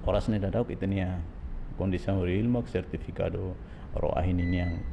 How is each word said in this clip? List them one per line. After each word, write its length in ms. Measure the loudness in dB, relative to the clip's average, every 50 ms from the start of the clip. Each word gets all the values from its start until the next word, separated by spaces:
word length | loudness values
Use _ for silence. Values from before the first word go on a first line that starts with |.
| 2
oras 240 | 4 2 4 2
ne 120 | 2 2 2
dadauk 280 | 2 2 2 0 0
itenia 560 | 0 -2 -2 0 0 2 2 0 0 -2 -4 -4 -6 -8 -8 -6 -6 -6 -6 -6 -6 -4 -2
condição 400 | 0 0 0 0 0 2 2 2 4
real 200 | 4 2 2 4 4
mak 160 | 2 2 0
sertificado 880 | 0 -2 -2 -2 -2 -6 -6 -6 -6 -4 -2 -2 0 0 -2 -4 -4 -6 -8 -10 -12 -12 -12 -10 -6 -2
ro 160 | -2 0 0 2 2
ahin 240 | 2 2 2 2 2
ini 140 | 2 2 2
yang 140 | 2 0 0 -2 -4 -4